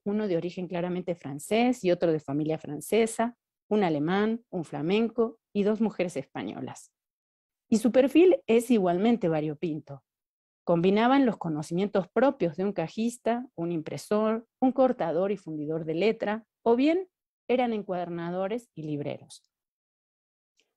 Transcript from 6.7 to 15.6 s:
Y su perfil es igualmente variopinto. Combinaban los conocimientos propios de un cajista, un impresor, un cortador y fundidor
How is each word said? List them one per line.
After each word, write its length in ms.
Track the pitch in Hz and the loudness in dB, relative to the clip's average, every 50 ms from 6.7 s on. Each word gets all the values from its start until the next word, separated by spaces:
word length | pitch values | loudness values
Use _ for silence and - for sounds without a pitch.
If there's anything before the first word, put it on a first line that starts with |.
| - - - _ _ _ _ _ _ _ _ _ _ _ _ _ _ _ _ - | -12 -14 -20 _ _ _ _ _ _ _ _ _ _ _ _ _ _ _ _ 0
Y 100 | 233 208 | 0 2
su 120 | - 247 | 2 4
perfil 500 | - 262 262 269 - 320 349 381 330 - - | 4 4 4 6 6 8 8 8 6 4 2
es 240 | - 226 233 233 - | 2 2 2 4 4
igualmente 560 | 247 214 185 175 170 175 202 226 233 - - | 2 4 4 2 2 2 2 2 2 2 2
variopinto. 760 | 165 160 156 151 156 147 - - 170 151 151 - - 143 135 _ _ _ _ _ _ _ _ _ _ _ _ _ | 0 0 0 -2 -4 -6 -6 -6 -6 -6 -6 -10 -12 -16 -18 _ _ _ _ _ _ _ _ _ _ _ _ _
Combinaban 640 | - 175 170 170 190 196 208 226 247 269 277 269 | 2 2 4 4 4 4 4 4 4 4 4 4
los 120 | 233 185 | 2 0
conocimientos 680 | - - 170 156 151 156 - 170 175 202 202 - 202 175 - | -2 -4 -6 -6 -6 -6 -4 -2 -2 0 0 0 0 -2 0
propios 460 | - 233 233 277 277 - - 170 147 | 0 2 2 2 2 2 -2 -2 -2
de 80 | - 190 | -2 -4
un 100 | 208 202 | -4 -2
cajista, 720 | - 160 160 - - 220 233 233 - - 220 233 240 254 - _ | -4 -6 -6 -4 -4 -4 -4 -4 -4 -2 -2 -2 -2 -6 -10 _
un 160 | - 170 170 | -8 -6 -4
impresor, 760 | 175 160 151 - - 147 - - 208 214 214 214 220 226 247 _ _ _ | -4 -6 -6 -8 -10 -10 -4 -2 0 0 0 0 -2 -2 -6 _ _ _
un 120 | - 262 | 0 2
cortador 600 | 233 - 262 254 247 - 170 165 147 165 190 202 | 4 4 2 2 2 0 -2 -2 0 0 0 0
y 60 | 208 | -2
fundidor 480 | - - 165 156 151 | -6 -8 -8 -8 -6